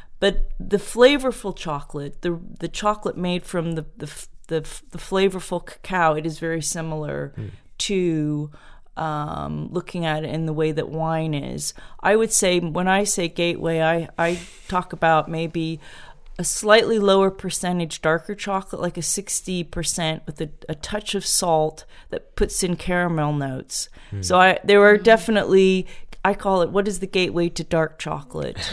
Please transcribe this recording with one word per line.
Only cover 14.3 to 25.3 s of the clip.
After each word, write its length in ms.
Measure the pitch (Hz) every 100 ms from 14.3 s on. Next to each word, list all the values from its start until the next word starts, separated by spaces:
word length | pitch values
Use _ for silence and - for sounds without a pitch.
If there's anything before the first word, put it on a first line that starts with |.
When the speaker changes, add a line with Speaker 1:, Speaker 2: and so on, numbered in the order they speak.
| 175 - - -
Speaker 1:
talk 240 | 185 -
about 360 | 165 165 160 139
maybe 500 | 156 165 170 160 160 - - - - - -
a 40 |
slightly 540 | 175 - 208 220 - 226
lower 300 | 202 196 190
percentage 680 | 196 185 - 180 180 165 -
darker 340 | 156 165 185 202
chocolate, 440 | 202 190 190 -
like 140 | 175 175
a 40 |
sixty 640 | 160 - 196 - - 180
percent 580 | 165 175 160 - 160 160 -
with 120 | -
a, 100 | 151 - -
a 60 | 156
touch 400 | - 208 208 196
of 100 | -
salt 580 | - 180 156 156 156 - - -
that 240 | - - -
puts 280 | 208 -
in 120 | 180 170
caramel 580 | - 180 175 160 151
notes. 560 | 147 139 131 - - - - -
Speaker 2:
Hmm. 100 | 101
Speaker 1:
So 180 | 90 180
I, 200 | 185 -
there 200 | - 202
are 140 | 202 208
Speaker 3:
Mm. 40 |
Speaker 1:
definitely, 840 | 220 220 -